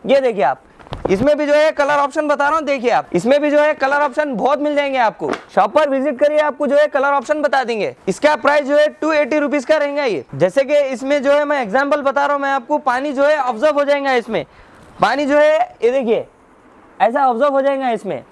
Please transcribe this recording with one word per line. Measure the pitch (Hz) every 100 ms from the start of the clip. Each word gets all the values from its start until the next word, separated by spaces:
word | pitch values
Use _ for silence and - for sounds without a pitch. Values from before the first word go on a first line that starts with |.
ये | - 277
देखिए | 262 202
आप, | 165 131 _ - - - -
इसमें | 190 269 294
भी |
जो | 285
है | 294 311
color | 294 277 294
option | 277 311 302
बता | 285 285
रहा | 320
हूँ, |
देखिए | 285 277 233
आप, | 175 139
इसमें | 175 214 285
भी | 294
जो | 294
है | 302
color | 302 269 285
option | 294 277 302
बहुत | 226 254 285
मिल | 294
जाएंगे | 285 285 262
आपको। | 220 - 147 - -
शॉप | - 202
पर | 294 294
visit | 269 285 247
करिए, | 294 302
आपको | 302 285 285
जो | 285
है | 294
color | 294 277
option | 277 254 302
बता | 294 269
देंगे। | 240 226 151 120 -
इसका | 185 285
price | 302 277 294
जो | 269 294
है | 302
टू | 302 311
एटी | 302 294 302
रुपीज | 294 285
का | 247 311
रहेगा | 285 285
ये। | 277 165 113
जैसे | 139 165 277
कि | 269 294
इसमें | 269 247 269 294
जो | 262
है | 285
मैं | 294 285
example | 226 240 285 302
बता | 269 285
रहा | 285
हूँ | 285
मैं | 277
आपको, | 277 - 294
पानी | 285 247 294
जो | 262
है | 285 302
observe | 254 220 302 285
हो |
जाएगा | 285 285 277
इसमें, | 254 262 196 - - - - - -
पानी | 190 269
जो | 285 294
है | 302 311 349 -
ये | 226
देखिए | 262 233 196 123 _ _ _ _ - - -
ऐसा | 202 247 269
observe | 226 285
हो | 269
जाएगा | 277 269 262
इसमें। | 226 196 135 -